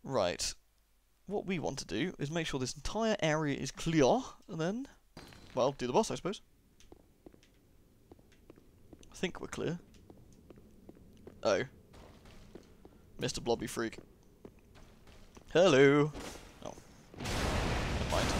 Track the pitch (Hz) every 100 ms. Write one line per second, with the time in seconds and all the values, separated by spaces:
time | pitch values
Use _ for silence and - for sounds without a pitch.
0 | - 131 90 - - - _ _ _ _
1 | _ _ - 202 - 185 85 143 - 98
2 | 175 - 143 170 156 147 127 - - 208
3 | 226 214 160 156 151 139 135 - 160 160
4 | 127 220 262 - - 175 160 226 277 -
5 | _ - - - - - 123 139 123 143
6 | 226 127 165 - - - - - - -
7 | - - - - - _ _ - - -
8 | - - - - - - - - - -
9 | - - 185 - - - 107 170 - -
10 | - - - - - - - - - -
11 | - - - - - 95 131 - - -
12 | - - - - - - - - - -
13 | - - 123 - 117 113 117 - 113 -
14 | - - - - - - - - - -
15 | - - - - - 156 185 135 139 143
16 | 151 - - - - - - - - -
17 | - - - - - - - - - -
18 | - 78 113 -